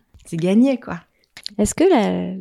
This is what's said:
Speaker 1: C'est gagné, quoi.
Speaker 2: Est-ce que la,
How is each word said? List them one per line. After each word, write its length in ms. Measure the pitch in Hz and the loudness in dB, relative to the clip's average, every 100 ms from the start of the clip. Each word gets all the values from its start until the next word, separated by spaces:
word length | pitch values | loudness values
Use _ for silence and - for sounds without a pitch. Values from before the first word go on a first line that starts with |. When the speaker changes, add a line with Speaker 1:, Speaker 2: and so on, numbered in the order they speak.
| _ _ | _ _
Speaker 1:
C'est 120 | - 170 | -12 -4
gagné, 400 | 180 208 269 262 | 0 2 2 0
quoi. 220 | - 170 - _ _ - - - | -8 -14 -16 _ _ -18 -10 -4
Speaker 2:
Est-ce 160 | 208 | -2
que 100 | - | 0
la, 520 | 349 302 190 180 180 190 | 2 2 0 -2 -6 -10